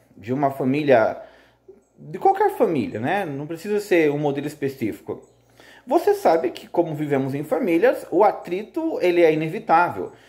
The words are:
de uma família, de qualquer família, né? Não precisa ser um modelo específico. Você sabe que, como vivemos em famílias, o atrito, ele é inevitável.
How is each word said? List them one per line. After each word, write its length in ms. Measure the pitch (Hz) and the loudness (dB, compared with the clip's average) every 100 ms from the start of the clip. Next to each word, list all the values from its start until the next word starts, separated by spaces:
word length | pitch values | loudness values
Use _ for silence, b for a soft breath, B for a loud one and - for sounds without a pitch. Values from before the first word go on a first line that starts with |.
| _ - | _ -14
de 160 | 104 | -6
uma 180 | 135 139 | -2 -2
família, 720 | 139 131 143 143 120 98 - B B B B _ - _ _ | 0 -2 0 4 4 4 -2 B B B B _ -20 _ _
de 200 | 147 180 | -16 0
qualquer 320 | 392 392 403 | 0 2 0
família, 460 | - 214 147 95 107 | 2 0 0 -2 -4
né? 280 | 131 202 170 | -4 -4 -4
Não 200 | 139 151 | -8 -10
precisa 320 | 160 208 208 | -10 -4 -4
ser 320 | 202 175 151 | 2 4 4
um 80 | 147 | 2
modelo 280 | 147 143 147 | -2 -2 -6
específico. 760 | - 139 - 104 - - - - _ _ B B B - | -6 -8 -4 -6 -6 -10 -12 -14 _ _ B B B -2
Você 280 | 330 415 | 0 2
sabe 360 | 403 175 165 - | 2 2 2 0
que, 160 | - - | -8 -8
como 280 | 175 170 | -2 -2
vivemos 400 | 147 147 135 135 | -2 -2 0 -2
em 100 | 139 | -4
famílias, 640 | 147 - 202 170 240 - - | -4 -2 0 2 2 0 -2
o 140 | - | 2
atrito, 760 | 208 - - 185 220 330 320 - | 2 0 -6 -8 -8 -6 -6 -2
ele 200 | 180 175 | 0 4
é 100 | 165 | 4
inevitável. 800 | 156 160 - - 165 170 101 78 b | 4 -2 -4 2 2 2 -2 -10 b